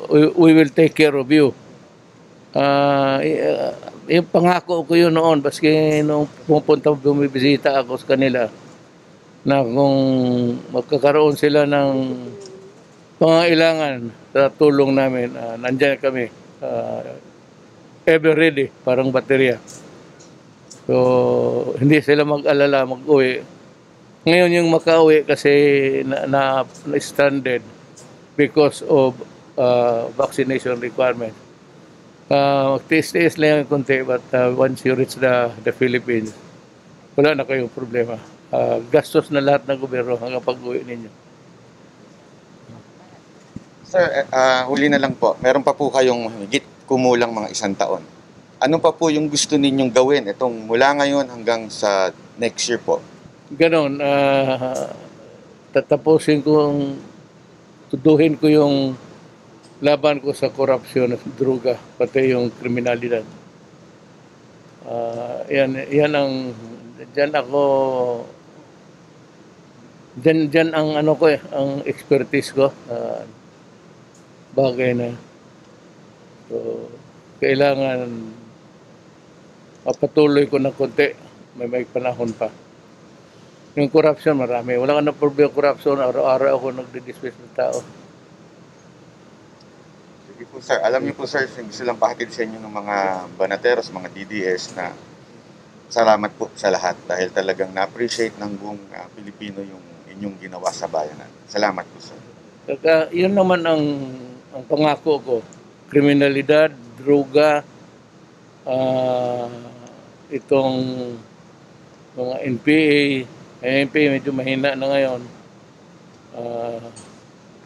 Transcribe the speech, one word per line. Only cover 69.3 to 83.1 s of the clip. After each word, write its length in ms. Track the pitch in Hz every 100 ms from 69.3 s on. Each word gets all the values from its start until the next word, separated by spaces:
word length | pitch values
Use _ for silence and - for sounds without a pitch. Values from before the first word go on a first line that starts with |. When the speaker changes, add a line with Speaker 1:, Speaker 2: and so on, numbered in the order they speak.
| - - - - - - - - 127
Speaker 1:
dyan, 240 | 156 160 147
dyan 240 | 160 165
ang 240 | 156 156 151
ano 240 | 151 139
ko 80 | 160
eh, 160 | 139 -
ang 320 | 139 139 139
expertise 720 | - - - 139 117 139 - 135
ko. 160 | 139 - -
Ah, 400 | 117 117 113 110 110 - - - - - - - - - - - 131
bagay 400 | 135 123 127 123
na. 240 | 120 120 - - - - - - - - - - - - -
So, 400 | 117 117 117 117 - - - - -
kailangan 640 | 135 135 143 135 135 127 123 117 113 110 - - - - - - - - - - - - - -
mapatuloy 640 | 131 123 143 151 151 143 139
ko 160 | 139
ng 80 | 131 -
konti. 320 | 131 113 147 - - - - 127
May, 80 | 120
may 160 | 127
panahon 480 | 117 123 123 120 117
pa. 160 | 110 110 - - - - - -